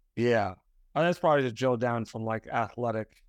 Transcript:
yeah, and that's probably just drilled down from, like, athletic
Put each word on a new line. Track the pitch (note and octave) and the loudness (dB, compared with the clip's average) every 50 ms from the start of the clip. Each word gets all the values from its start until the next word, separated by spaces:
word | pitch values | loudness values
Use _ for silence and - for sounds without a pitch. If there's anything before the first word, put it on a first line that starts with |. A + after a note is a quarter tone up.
| _ _ _ | _ _ _
yeah, | A2 A#2 A#2+ A#2 A2 G2+ F#2+ F#2 - _ _ _ _ _ _ - | 0 2 2 4 2 2 -2 -4 -8 _ _ _ _ _ _ -2
and | - D#3+ | 0 2
that's | F3 F3 - | 2 2 2
probably | - E3 D3+ C#3+ C3 | 2 4 4 4 2
just | B2 A2 | 0 -2
drilled | - C3 C3 B2 A2+ | -2 0 0 0 0
down | B2 A#2+ A#2+ A#2 A2 | 0 0 -2 -2 -4
from, | - - A2+ A2 | -6 -8 -8 -6
like, | A2+ A2 A2 - - | -4 -4 -6 -6 -4
athletic | - A#2+ A2+ G#2 - A#2+ B2 A#2 A2 A2 A2 - _ _ _ | -4 -4 -4 -4 -4 -4 -4 -2 -2 -4 -6 -8 _ _ _